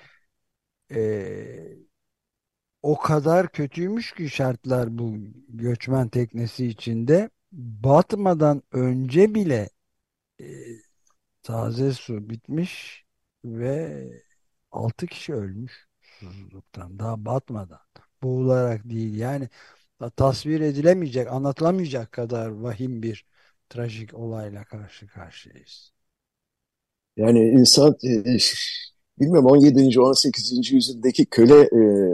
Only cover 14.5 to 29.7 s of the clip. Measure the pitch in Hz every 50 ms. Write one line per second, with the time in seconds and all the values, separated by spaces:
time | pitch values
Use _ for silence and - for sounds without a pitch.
14.5 | _ _ _ _ - - 113 117 - - 180 170 - - - - 147 113 101 95
15.5 | 95 107 123 131 - - _ _ _ _ _ _ _ _ 98 90 95 98 95 92
16.5 | 98 98 - _ - 101 90 87 92 98 110 113 113 107 104 117 127 135 - -
17.5 | 120 104 95 90 - _ _ _ _ _ _ _ _ _ 135 127 127 127 127 127
18.5 | 127 127 123 120 113 107 110 120 113 110 113 110 104 107 117 127 143 139 131 117
19.5 | _ _ - _ _ _ _ _ _ - 123 117 - - 131 135 127 - - 151
20.5 | 156 156 156 151 139 143 147 170 185 185 170 135 120 127 120 123 127 131 139 143
21.5 | 131 - 160 170 190 190 175 143 127 123 113 - - 123 120 113 120 117 113 113
22.5 | 107 104 117 120 107 95 131 127 123 113 113 113 104 - _ _ _ _ _ _
23.5 | _ _ _ _ - 120 120 117 107 113 110 101 - 117 117 113 113 110 107 104
24.5 | 101 104 104 - - 107 104 101 - - 104 98 - 98 85 85 - - - -
25.5 | - - _ - - - _ _ _ _ _ _ _ _ _ _ _ _ _ _
26.5 | _ _ _ _ _ _ _ _ _ _ _ _ _ 107 107 117 120 117 110 113
27.5 | 127 131 127 - - 147 143 151 - - - 127 120 107 98 123 123 104 - -
28.5 | - - - - - - - - _ _ _ _ _ - 135 160 180 156 127 127
29.5 | 143 147 139 147